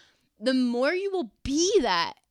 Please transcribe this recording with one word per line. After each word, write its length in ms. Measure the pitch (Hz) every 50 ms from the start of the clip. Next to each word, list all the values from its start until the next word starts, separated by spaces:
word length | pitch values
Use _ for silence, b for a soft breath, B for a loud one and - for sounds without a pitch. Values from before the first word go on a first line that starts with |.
| b b b b b b _ -
the 160 | 208 247 262
more 400 | 254 254 240 233 240 254 285 349
you 160 | 370 392 392
will 220 | 381 370 311 208 - _ -
be 380 | - 277 302 339 370 480 392
that 340 | 262 220 185 170 165 98 - _ _ _